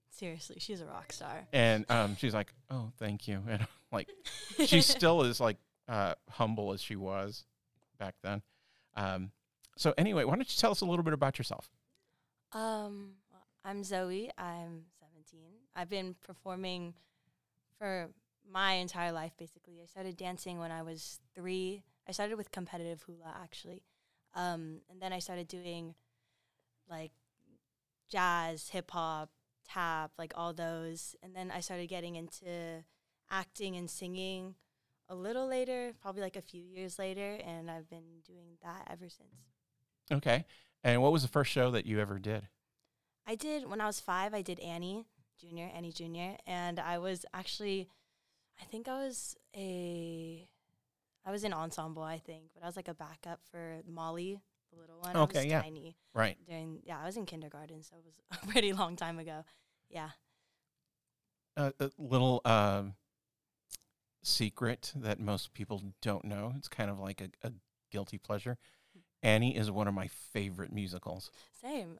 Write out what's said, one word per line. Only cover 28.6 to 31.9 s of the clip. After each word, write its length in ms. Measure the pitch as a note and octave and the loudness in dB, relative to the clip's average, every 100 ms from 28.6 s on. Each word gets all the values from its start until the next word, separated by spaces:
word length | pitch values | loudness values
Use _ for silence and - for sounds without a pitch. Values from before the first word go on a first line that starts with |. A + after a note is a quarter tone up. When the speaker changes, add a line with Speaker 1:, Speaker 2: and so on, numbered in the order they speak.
| - | -4
Speaker 1:
hip-hop, 600 | F#3 F3 F3 D#3+ D#3 D#3 _ _ _ | -6 -4 -2 0 -2 -6 _ _ _
tap, 480 | - F#3+ E3+ D#3+ D#3 - | -8 -2 0 0 -2 -6
like, 140 | D#3+ - | -8 -4
all 160 | E3+ | -4
those. 640 | E3 E3 E3 E3 E3 - - | -2 -4 -4 -6 -8 -10 -14
And 120 | F#3+ | -14
then 160 | F#3 F#3 | -8 -6
I 100 | F3+ | -6
started 260 | E3+ F3+ | -4 -6
getting 300 | F3 | -4